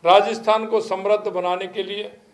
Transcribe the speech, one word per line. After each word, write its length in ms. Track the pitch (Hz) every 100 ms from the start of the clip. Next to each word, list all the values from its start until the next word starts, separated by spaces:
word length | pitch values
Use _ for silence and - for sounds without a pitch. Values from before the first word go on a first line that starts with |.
राजस्थान 600 | 165 196 202 226 220 220 220
को 140 | 220
समृद्ध 480 | - 190 196 208 208
बनाने 380 | 180 180 185 190
के 160 | 190
लिए 380 | 190 202 208 - _